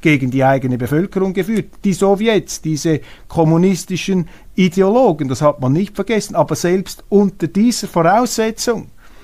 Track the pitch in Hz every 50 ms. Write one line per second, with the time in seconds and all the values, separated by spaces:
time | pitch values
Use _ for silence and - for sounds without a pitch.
0 | - 160 151 135 131 127 120 135 131 131 139 135 131 127 127 117 123 117 143 156
1 | 196 190 - 190 190 190 180 196 180 196 226 202 151 - - - - 202 180 -
2 | 196 196 202 190 220 226 220 180 135 - - - - 156 156 143 - 165 156 139
3 | - - - - - - - 170 160 160 165 165 180 196 190 - - - 185 156
4 | - - 190 180 160 - - - - - - - 185 180 170 190 185 196 208 247
5 | 262 214 160 147 135 127 131 - 151 147 143 - 131 127 139 170 208 - - -
6 | 190 - 226 214 - - - 170 147 - 160 - - 175 180 202 185 - - -
7 | - - 208 202 208 190 - - 170 147 - 190 220 247 226 - 214 - - 175
8 | 160 170 196 233 254 226 - 226 220 226 220 - - 240 226 - - - - -
9 | - - - -